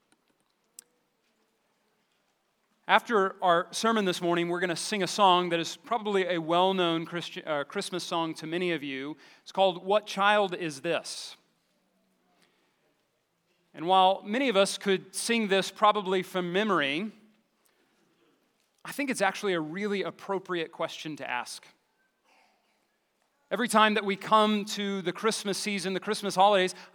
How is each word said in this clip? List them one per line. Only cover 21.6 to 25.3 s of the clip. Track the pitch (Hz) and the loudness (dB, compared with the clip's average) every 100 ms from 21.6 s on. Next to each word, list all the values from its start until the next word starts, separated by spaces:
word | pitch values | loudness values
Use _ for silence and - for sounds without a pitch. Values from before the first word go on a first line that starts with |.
| - _ _ _ _ _ _ _ _ _ _ _ _ _ _ _ _ _ - | -18 _ _ _ _ _ _ _ _ _ _ _ _ _ _ _ _ _ -6
Every | 190 240 | -2 2
time | 226 214 | 6 6
that | 214 | 4
we | 202 196 | -2 -4
come | - 220 214 208 208 | 2 4 4 2 -2
to | 208 202 196 | -6 -6 -4
the | 180 | -6
Christmas | 170 220 | -4 -2